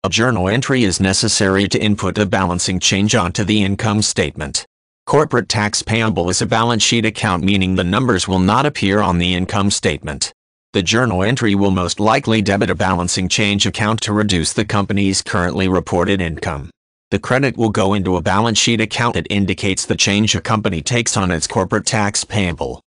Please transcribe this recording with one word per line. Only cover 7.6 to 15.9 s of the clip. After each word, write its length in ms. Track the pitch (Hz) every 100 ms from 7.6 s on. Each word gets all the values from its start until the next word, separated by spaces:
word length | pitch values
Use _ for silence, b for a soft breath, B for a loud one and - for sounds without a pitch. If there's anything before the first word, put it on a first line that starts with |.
| 92 92
the 80 |
numbers 420 | 87 101 127 92 -
will 140 | 95
not 260 | 92 113 147
appear 360 | - 98 101
on 160 | 95 87
the 160 | 87
income 360 | 90 92 107 98
statement. 600 | - 98 73 76 73 - _ _ _ _
The 120 | 104
journal 400 | 82 113 127 92
entry 320 | 98 131 117 98
will 160 | 101
most 280 | 92 87 -
likely 420 | 104 120 120 110
debit 280 | 101 101 92
a 60 | 92
balancing 520 | 95 87 87 - 92
change 380 | - 104 101 101
account 340 | - 107 110
to 120 | -
reduce 400 | 104 107 92 80
the 100 | -
company's 580 | 104 107 95 101 98 98
currently 460 | - 104 87 80 95
reported 540 | 90 80